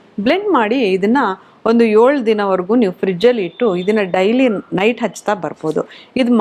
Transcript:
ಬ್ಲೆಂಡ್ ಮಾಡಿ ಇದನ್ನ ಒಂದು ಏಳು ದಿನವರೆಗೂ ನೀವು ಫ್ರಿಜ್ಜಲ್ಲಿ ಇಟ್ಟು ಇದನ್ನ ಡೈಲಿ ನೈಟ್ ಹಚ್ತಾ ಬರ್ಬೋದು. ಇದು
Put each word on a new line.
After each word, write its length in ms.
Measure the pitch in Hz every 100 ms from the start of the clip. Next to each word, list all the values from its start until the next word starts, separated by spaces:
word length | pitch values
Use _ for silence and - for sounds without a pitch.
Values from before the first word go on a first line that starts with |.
| _ -
ಬ್ಲೆಂಡ್ 280 | 214 370 415
ಮಾಡಿ 320 | 285 208 269
ಇದನ್ನ 380 | 202 185 202 269 214 185 - _ 220
ಒಂದು 160 | 233 226 214
ಏಳು 180 | 247 285 220
ದಿನವರೆಗೂ 460 | 208 202 185 180 247
ನೀವು 120 | 190 -
ಫ್ರಿಜ್ಜಲ್ಲಿ 420 | 190 175 233 240 175
ಇಟ್ಟು 160 | - 240 180
ಇದನ್ನ 220 | 185 214 185 185
ಡೈಲಿ 300 | 196 254 262 185 - 175
ನೈಟ್ 200 | 214 240
ಹಚ್ತಾ 280 | 220 - - 202
ಬರ್ಬೋದು. 380 | 156 - 160 160 - - - 247
ಇದು 100 | 240 233